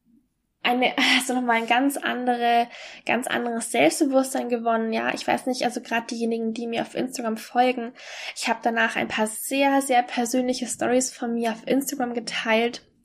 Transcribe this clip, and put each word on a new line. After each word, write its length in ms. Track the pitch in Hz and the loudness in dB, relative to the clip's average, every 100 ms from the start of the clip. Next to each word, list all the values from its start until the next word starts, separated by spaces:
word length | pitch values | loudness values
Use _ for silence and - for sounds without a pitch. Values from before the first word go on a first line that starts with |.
| _ _ _ _ _ _ | _ _ _ _ _ _
eine, 320 | 240 247 247 - 262 | 0 2 2 2 2
<laughs> 120 | 262 | 2
also 160 | 254 | 2
nochmal 220 | 254 247 226 | -2 2 0
ein 100 | 233 | 2
ganz 300 | 240 277 277 | 2 2 0
andere, 720 | - 240 247 240 240 233 240 - - - - | -4 -2 0 2 4 2 2 -6 -18 -10 -2
ganz 200 | 233 254 | 0 0
anderes 460 | 240 240 233 - | -2 -2 -4 -2
Selbstbewusstsein 760 | 240 302 - 285 262 262 262 240 | 4 4 4 4 4 2 -2 -2
gewonnen. 440 | 240 233 226 226 | -2 0 0 0
Ja, 200 | 226 240 | 0 -2
ich 140 | - - | -2 0
weiß 200 | 247 - | 0 0
nicht, 180 | 254 | 0
also 160 | 240 226 | -2 -2
gerade 260 | - 233 233 | -4 -4 -4
diejenigen, 480 | 233 226 226 226 | -4 -2 0 -2
die 120 | 220 233 | -4 -4
mir 160 | 233 | -4
auf 120 | 226 | -4
Instagram 420 | - 254 - 226 220 | -4 -4 -4 -4 -4
folgen, 560 | - 247 254 254 233 - - - - - | -2 2 2 2 -6 -10 -16 -12 -12 -6
ich 120 | 254 | -2
habe 120 | 226 | 0
danach 340 | 240 226 226 226 | 0 2 0 0
ein 120 | 226 | -2
paar 180 | - 214 | -2 -2
sehr, 560 | - - 269 277 277 | -4 -2 2 4 4
sehr 200 | 269 247 | 4 2
persönliche 640 | 247 - 233 254 247 254 226 | 2 -2 0 0 0 -2 -4
Stories 440 | - 226 247 254 | -2 2 2 0
von 240 | - 233 | -4 -4
mir 180 | 233 233 | -2 -2
auf 140 | 220 - | -2 0
Instagram 480 | 262 277 277 240 | 0 0 -4 -4
geteilt, 680 | 240 226 - 233 220 233 240 _ _ | -4 -6 -4 2 2 2 -4 _ _